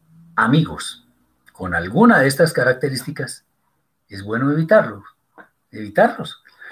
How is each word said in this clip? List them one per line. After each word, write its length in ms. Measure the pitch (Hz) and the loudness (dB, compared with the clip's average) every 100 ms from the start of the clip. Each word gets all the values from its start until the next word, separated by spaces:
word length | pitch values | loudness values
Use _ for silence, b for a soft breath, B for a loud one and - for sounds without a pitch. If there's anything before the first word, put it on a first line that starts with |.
| _ _ - - | _ _ -10 -4
amigos 720 | 110 147 160 - - - _ _ _ _ _ | 2 2 0 -4 -14 -16 _ _ _ _ _
con 220 | - 92 | -12 -6
alguna 440 | 87 90 127 233 190 | -6 -2 4 6 6
de 80 | 135 | 4
estas 260 | 135 165 | 2 0
características, 960 | - 127 127 143 131 - 156 127 - _ _ _ _ _ _ _ | 0 0 0 -2 -6 -10 -10 -10 -12 _ _ _ _ _ _ _
es 140 | 98 | -16
bueno 300 | 101 113 139 | -6 -2 0
evitarlos, 500 | 156 160 214 120 107 - _ _ _ - _ _ | 0 4 2 2 -6 -18 _ _ _ -20 _ _
evitarlos, 720 | 107 104 104 220 - 160 - _ B B | -14 -6 2 2 0 -14 -16 _ B B